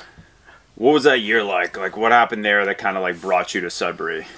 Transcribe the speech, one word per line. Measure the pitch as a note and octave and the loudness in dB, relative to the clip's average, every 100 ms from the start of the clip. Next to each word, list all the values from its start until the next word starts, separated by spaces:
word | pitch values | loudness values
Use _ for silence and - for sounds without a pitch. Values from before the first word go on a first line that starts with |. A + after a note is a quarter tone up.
| - - - _ - - _ - | -6 -20 -20 _ -20 -20 _ -2
what | B2 | 2
was | D3+ | 4
that | C#3 B2+ | 4 2
year | G#2+ A2+ | 2 0
like? | G2+ F#2 F2 G2 | 0 -2 -4 -6
Like, | F#2+ G#2 | -8 -2
what | A2+ | 4
happened | A#2+ A2+ A2 G#2 | 4 4 0 0
there | G#2 G2 | 2 0
that | G2 | -2
kinda, | G2+ F#2+ | -4 -2
like, | F#2 E2+ | -4 -4
brought | F#2 F2+ F2+ | -2 -2 0
you | G2+ | -4
to | F2 | -6
Sudbury? | - F2 E2+ E2 D#2+ D#2+ | -4 -6 -4 -6 -8 -10